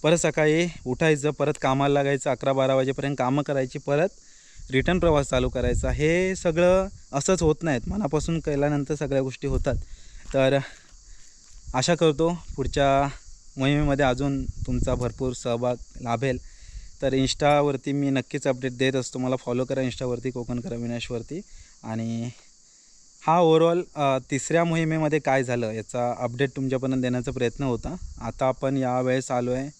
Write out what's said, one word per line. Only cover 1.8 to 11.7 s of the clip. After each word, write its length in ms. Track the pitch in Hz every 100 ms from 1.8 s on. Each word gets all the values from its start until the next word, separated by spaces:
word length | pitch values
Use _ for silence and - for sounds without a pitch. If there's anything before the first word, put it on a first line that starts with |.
| 139
लागायचं, 360 | 143 139 135 147
अकरा 240 | 127 135
बारा 220 | 135 131 135
वाजेपर्यंत 400 | 131 135 139 143
कामं 240 | 127 143
करायची, 360 | 143 139 131 147
परत 300 | 139 143 185 - - - - - -
रिटर्न 280 | 131 - 185
प्रवास 300 | 170 147 135
चालू 200 | 127 123
करायचा. 420 | 127 123 120 127
हे 440 | 123 151 170 185 185
सगळं 520 | 180 160 175 185 190 - -
असंच 280 | 139 143 185
होत 140 | 165 151
नाहीत, 280 | 160 127 175
मनापासून 500 | 196 156 151 151 165
केल्यानंतर 560 | 156 143 143 147 135 151
सगळ्या 260 | 143 135
गोष्टी 260 | 135 127 139
होतात. 280 | 131 - 120 - - - - -
तर 240 | 135 135 139 135 - - - - - - - - - -